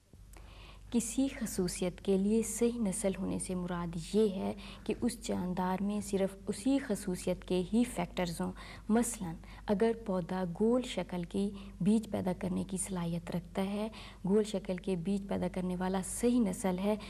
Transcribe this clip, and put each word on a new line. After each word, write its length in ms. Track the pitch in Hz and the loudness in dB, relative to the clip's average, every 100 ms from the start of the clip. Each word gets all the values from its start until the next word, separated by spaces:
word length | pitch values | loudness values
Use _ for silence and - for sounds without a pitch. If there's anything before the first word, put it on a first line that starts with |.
| _ - - - - - - - - | _ -20 -20 -18 -18 -16 -18 -18 -2
किसी 340 | 240 - - 269 | 0 0 0 0
खसूसियत 720 | - 208 - 180 - 180 170 | 0 -4 0 -2 0 -2 -2
के 160 | - 190 | 2 4
लिए 240 | 196 226 | 6 4
सही 360 | 220 - 240 240 | 2 2 2 2
नस्ल 360 | 202 175 196 | 0 0 0
होने 240 | 185 185 180 | 0 -2 -4
से 160 | - | -2
मुराद 400 | 185 180 175 175 175 160 | -4 -2 -2 -2 -4 0
ये 120 | 202 220 | 4 4
है 260 | 190 202 214 - - - | 2 -4 -4 -10 -10 -6
कि 80 | |
उस 220 | - 240 - - | 0 0 -2 -4
जानदार 560 | 196 180 180 185 185 | -2 0 0 0 0
में 180 | 196 208 | 0 -2
सिर्फ 480 | 202 190 190 - - | 0 2 0 -2 -6
उसी 280 | - 262 269 | -2 2 2
खसूसियत 680 | 269 202 196 180 185 175 | 2 -2 -2 -2 -2 -2
के 100 | - 180 | 0 0
ही 220 | 180 226 | 2 2
फैक्टर्स 560 | 240 - 175 - 175 165 | 2 0 -2 0 -2 0
हों। 100 | 185 - - - - | -4 -4 -12 -10 2
मसलन 460 | 220 233 - 175 170 - - - | 4 4 -2 -6 -8 -12 -10 0
अगर 260 | 196 226 226 - | 4 4 2 0
पौधा 380 | 185 165 185 180 170 | -2 0 -2 -2 2
गोल 240 | 220 254 | 4 4
शक्ल 420 | 247 - 175 180 | 2 -4 -4 -4
की 220 | 170 196 202 202 - - | -2 0 -2 -2 -12 0
बीज 280 | 180 220 220 | 4 4 4
पैदा 200 | 202 185 | -2 0
करने 300 | 175 185 185 | 0 -2 -2
की 140 | 180 190 | -2 -4
सलाहियत 520 | - 180 170 170 - | -4 -2 -2 -2 -2
रखता 320 | 175 - - | -4 -4 -2
है, 280 | 196 208 220 - - - 180 | -2 -2 -4 -6 -16 -6 4
गोल 180 | 214 | 4
शक्ल 340 | 214 190 - 180 | 4 0 -2 -4
के 180 | 190 180 | 0 0
बीज 280 | 175 202 196 | 0 0 0
पैदा 200 | 190 180 | 0 0
करने 280 | 185 180 180 | 0 -2 0
वाला 260 | 185 190 | 0 0
सही 380 | 185 - 240 247 | -2 2 4 4
नस्ल 360 | 196 180 190 180 | 4 2 0 2
है, 220 | 202 214 | 2 0